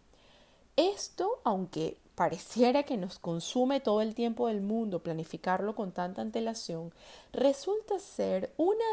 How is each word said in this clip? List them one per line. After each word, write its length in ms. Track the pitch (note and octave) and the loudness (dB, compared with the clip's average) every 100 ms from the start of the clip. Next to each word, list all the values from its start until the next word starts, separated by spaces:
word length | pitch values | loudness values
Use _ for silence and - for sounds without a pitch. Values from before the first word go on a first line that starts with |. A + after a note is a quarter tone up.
| _ - - - - _ _ - | _ -20 -20 -20 -20 _ _ 0
Esto, 640 | E4+ G4+ - - F#4 A#4 | 2 2 -6 -4 -2 -2
aunque 560 | - F#3+ F3+ - D#3+ - _ | 0 0 -2 -4 -4 -6 _
pareciera 680 | - E3+ E3 - A3 A#3+ C4 | 0 0 0 -2 4 4 4
que 120 | C#4+ B3 | 2 -2
nos 220 | F3+ - | -4 -6
consume 640 | - E3+ - B3+ B3+ C#4 | -4 -4 -2 0 2 2
todo 200 | C4 G#3+ | 2 2
el 140 | A3 | 2
tiempo 340 | G#3+ A#3 A3+ A#3+ | 0 -2 0 0
del 120 | G#3+ | 0
mundo 420 | G3 A3 A3+ F3 | 0 -2 -2 -4
planificarlo 720 | E3+ D#3+ E3 - - F#3 G3 | -4 -6 -6 -6 -2 0 0
con 180 | G#3+ G3 | -4 -6
tanta 300 | F3+ F3+ F#3+ | -4 -6 -4
antelación, 680 | A3 A3+ A3+ A3+ - E3 E3 - - - - | -4 -2 -2 -4 -6 -6 -8 -12 -20 -20 -8
resulta 640 | - C4+ C4+ - G#4+ - G4 | 2 4 4 0 -2 0 -4
ser 540 | - - G3 F#3+ F#3+ - | -4 -2 0 0 -2 0
una 280 | E4 G#4+ A4+ | 2 4 2